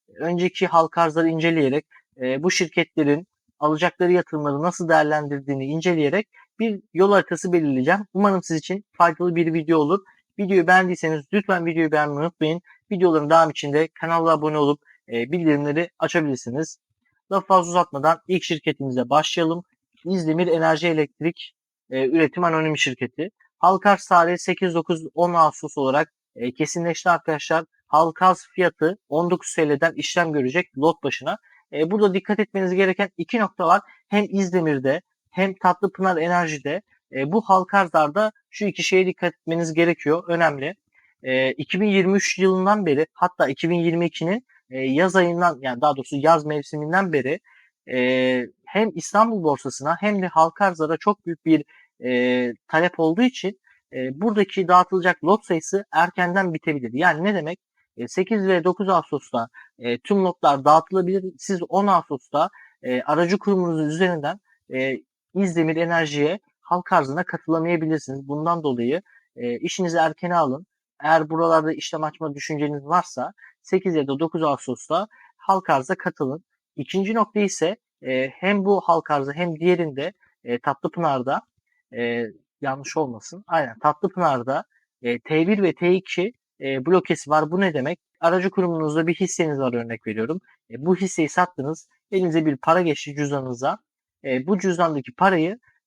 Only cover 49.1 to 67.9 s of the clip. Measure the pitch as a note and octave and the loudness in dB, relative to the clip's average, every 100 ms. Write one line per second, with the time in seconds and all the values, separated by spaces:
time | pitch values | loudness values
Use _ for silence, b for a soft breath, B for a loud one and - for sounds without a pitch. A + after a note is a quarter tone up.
49.1 | G3+ A3+ G#3+ D#3 C#3 C3 - C#3 E3+ G#3 | 2 2 2 0 -2 -4 -6 -4 -2 -2
50.1 | G3+ F3+ D#3+ D#3+ - G3 E3 D#3 D#3+ G#3 | -2 0 2 2 2 -2 0 -4 -2 -2
51.1 | G3+ - E3 D#3 D#3 - b b - B2 | -4 -6 -4 2 2 0 b b -10 -4
52.1 | B2 B2 B2+ B2 - - D#3+ F3 E3+ D#3+ | 0 0 0 -2 -6 -4 0 0 2 0
53.1 | E3+ B3+ - F#3+ G3 _ b _ C3+ B2+ | 2 0 0 -8 -8 _ b _ -10 -8
54.1 | C#3 A3 G#3+ G3 - F3 F3+ F3+ F#3+ F3 | -4 -2 0 0 0 4 4 4 2 0
55.1 | E3+ D#3 G#3 - E3 - G3 - D#3 F3 | 0 2 2 0 -4 -2 -6 -2 0 0
56.1 | - F3 F#3+ F#3 D#3+ - D3 A#2 B2 F3+ | 0 0 0 -2 -4 -4 -4 -4 0 0
57.1 | D3+ G3 G3+ D3+ F#3 _ _ _ - A#2+ | 2 0 -2 -4 -10 _ _ _ -12 -6
58.1 | - F#3 A3 F#3+ F3+ F3 F3+ F#3+ F3 - | -4 0 0 2 2 2 0 0 0 0
59.1 | C#3+ - A#2+ A#2 B B - A#2+ A#2+ - | -8 -4 -6 -6 B B -10 -6 -4 0
60.1 | G3+ F3+ E3+ D#3 C#3 C#3 D#3 - F#3+ F3+ | 0 0 2 2 4 6 4 4 -2 0
61.1 | F#3+ F#3 - - F#3 E3+ F#3 G3+ F3 - | -2 -4 -10 -6 -6 -2 0 4 2 0
62.1 | C#3 _ D3 F3+ b b b B2+ B2+ C#3+ | -8 _ -2 -2 b b b -4 -4 0
63.1 | D3+ F3 G3 - F#3+ F3 D#3+ D3+ D#3+ F#3 | 0 2 0 0 0 0 -2 -2 0 0
64.1 | E3 C#3+ G3 _ _ - C3 C3 B2+ - | 0 -4 -8 _ _ -10 -6 -4 -6 -12
65.1 | _ _ F#3 G3 E3 D#3+ D#3+ E3+ E3+ D#3 | _ _ -2 -2 0 0 0 0 0 0
66.1 | D3 D3 G3 _ _ - F3+ - F3+ C3+ | 0 0 -2 _ _ -4 -4 2 2 2
67.1 | D3 D3+ E3 - D#3+ E3+ E3+ D#3+ | -4 -6 -6 -2 0 0 0 0